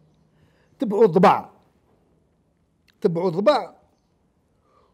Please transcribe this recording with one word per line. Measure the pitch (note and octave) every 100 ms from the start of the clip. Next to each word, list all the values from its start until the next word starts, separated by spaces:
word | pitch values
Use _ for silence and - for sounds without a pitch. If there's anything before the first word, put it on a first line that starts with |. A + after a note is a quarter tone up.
| _ _ _ _ _ _ _ -
تبعوا | A3+ G#3 A3
الضبع، | F3 F#3 A#2+ - _ _ _ _ _ _ _ _ _ _ _ _ _ _ _
تبعوا | G3+ E3 F#3
الضبع، | E3 A#3 C4 F3+ - _ _ _ _ _ _ _ _ _ _ _